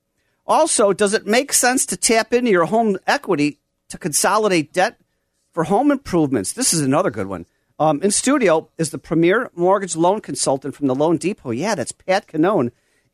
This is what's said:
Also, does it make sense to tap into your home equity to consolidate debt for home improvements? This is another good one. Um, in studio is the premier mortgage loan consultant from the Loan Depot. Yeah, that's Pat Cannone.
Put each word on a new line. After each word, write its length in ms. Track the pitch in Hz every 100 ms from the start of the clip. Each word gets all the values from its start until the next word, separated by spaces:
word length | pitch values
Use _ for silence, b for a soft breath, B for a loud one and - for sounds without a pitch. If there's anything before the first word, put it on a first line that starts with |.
| _ _ _ _ -
Also, 460 | 240 320 - 202
does 220 | 190 208
it 120 | 208 196
make 260 | 233 285
sense 320 | - 247 254 -
to 100 | 190
tap 360 | - 226 220
into 200 | 240 247
your 140 | 180 156
home 320 | 226 226 190
equity 540 | - 269 - 156 147 - _ _ -
to 100 | -
consolidate 760 | 180 139 190 208 214 175 147
debt 240 | 180 208 - _ _ _ _ _
for 140 | 170
home 260 | 156 202 294
improvements? 600 | 277 - 175 147 123 92
This 200 | - 262
is 100 | 170
another 280 | 135 147 196
good 160 | 107 98
one. 200 | 90 87 _ _ -
Um, 200 | 156 147
in 120 | 196
studio 560 | - 254 294 202 160 156 -
is 120 | 160
the 80 | 147
premier 520 | - 165 170 214 247 175
mortgage 400 | 180 190 190 160
loan 240 | 170 208
consultant 560 | - - 151 139 143 -
from 100 | 143
the 80 |
Loan 220 | 131 156 160
Depot. 340 | 170 208 131
Yeah, 240 | 117 196
that's 160 | 196 113
Pat 380 | - - 190 -
Cannone. 420 | 156 175 202 120 _ _ _ _